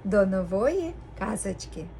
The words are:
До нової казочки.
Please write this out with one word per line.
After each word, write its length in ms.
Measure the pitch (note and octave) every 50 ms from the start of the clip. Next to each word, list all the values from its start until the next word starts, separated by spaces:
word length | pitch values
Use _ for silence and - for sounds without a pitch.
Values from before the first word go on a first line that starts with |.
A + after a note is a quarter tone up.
| -
До 220 | G3 F#3+ G#3 G3
нової 680 | F#3+ F#3+ F#3+ F#3 E3+ F#3 G3 A3 C#4 E4+ G4 E4+ E4 F4 - - - - -
казочки. 680 | F#3+ G3+ A3 - - G3 F#3 - - - - E3+ D#3 F3 -